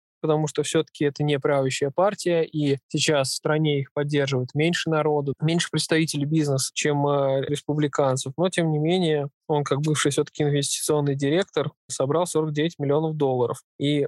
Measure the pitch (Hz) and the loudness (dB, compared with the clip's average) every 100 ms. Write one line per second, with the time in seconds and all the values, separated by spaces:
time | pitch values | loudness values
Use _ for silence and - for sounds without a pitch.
0 | _ - 156 151 151 - 143 160 156 - | _ -6 0 0 0 -2 0 0 -2 -2
1 | 147 - 147 143 151 143 135 127 139 151 | -2 0 0 0 2 2 0 0 -2 2
2 | 196 208 180 170 160 156 143 139 _ 156 | 0 2 0 0 0 0 0 0 _ -2
3 | 151 147 131 - 156 156 156 143 135 - | 2 2 0 -2 0 2 2 0 -2 -4
4 | 143 147 139 135 123 143 160 170 170 156 | 0 0 0 0 -2 0 0 0 0 0
5 | 151 147 139 127 156 170 - 160 - 160 | 2 0 -2 -2 0 0 0 -4 0 0
6 | 165 147 143 160 143 135 - - 147 143 | 0 -2 0 0 2 0 -2 -2 0 2
7 | 143 143 135 135 135 143 - 151 147 - | 2 2 2 0 -2 -4 -4 -2 0 2
8 | 139 131 131 135 180 180 165 151 156 185 | 0 0 -4 -2 -2 0 0 0 0 0
9 | 165 151 143 _ - 147 143 139 156 151 | 0 0 -4 _ -2 -2 0 -2 0 0
10 | 147 147 147 - 147 143 139 - - 151 | 0 0 -4 -2 0 0 -2 -4 -2 0
11 | 143 139 143 170 196 156 143 - - - | 0 0 0 0 -2 -4 -4 -8 -12 -4
12 | 135 156 175 156 156 147 165 - 139 143 | 0 0 0 -2 -2 -2 -2 -2 0 0
13 | 160 156 139 127 120 - _ - 143 147 | 0 0 0 2 0 -4 _ -6 -2 0